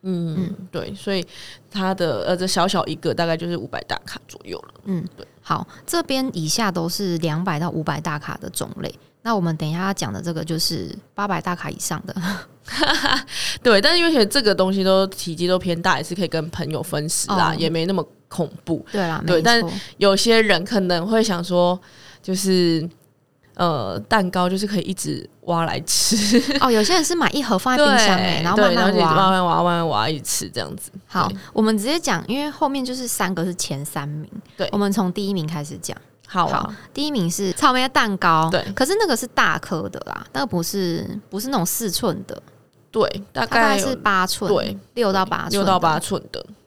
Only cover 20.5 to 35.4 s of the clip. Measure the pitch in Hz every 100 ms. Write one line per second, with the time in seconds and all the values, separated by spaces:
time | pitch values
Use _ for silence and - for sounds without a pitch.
20.5 | 180 190 226 185 175 180 226 220 175 180
21.5 | 175 175 180 - - - - - 190 190
22.5 | 185 175 165 165 - _ _ _ _ _
23.5 | - 175 151 101 92 - 220 180 180 180
24.5 | 190 202 202 - 190 147 143 - _ -
25.5 | 170 165 - 160 - - 220 202 240 269
26.5 | 277 262 226 214 359 302 349 311 285 247
27.5 | 196 254 254 294 262 214 185 185 - -
28.5 | 208 202 175 190 208 165 160 190 190 180
29.5 | 160 175 175 165 107 113 156 - - -
30.5 | - 78 - - 190 - 190 170 196 -
31.5 | - 214 220 208 330 320 180 - 254 294
32.5 | 285 294 277 254 254 247 - 185 185 175
33.5 | 180 - 139 147 - 143 151 151 - -
34.5 | - 185 208 202 202 185 180 196 196